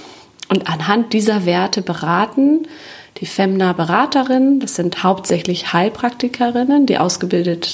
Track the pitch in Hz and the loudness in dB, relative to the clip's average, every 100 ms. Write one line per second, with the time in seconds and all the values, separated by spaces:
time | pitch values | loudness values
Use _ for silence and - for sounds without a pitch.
0 | - - - - - 190 - 160 165 214 | -20 -20 -20 -20 -2 -2 -2 -4 0 0
1 | 233 220 214 208 175 175 190 - 180 165 | 2 0 2 0 0 0 0 -2 -4 -4
2 | 156 175 220 - 277 311 320 - - - | -2 0 0 2 4 2 0 -12 -20 -20
3 | - - 175 - 196 190 185 180 165 196 | -20 -14 -8 -2 0 2 2 0 0 2
4 | 294 285 254 262 269 277 208 - 175 - | 2 0 2 2 4 2 0 -2 -4 0
5 | 185 190 - 170 180 175 - 175 202 220 | 0 0 0 -2 -2 -4 -2 0 0 -2
6 | 240 247 247 247 240 240 254 285 262 - | -4 -2 -6 -2 -2 0 2 4 4 2
7 | 175 - 180 180 175 170 - | 0 -2 0 0 0 -2 -6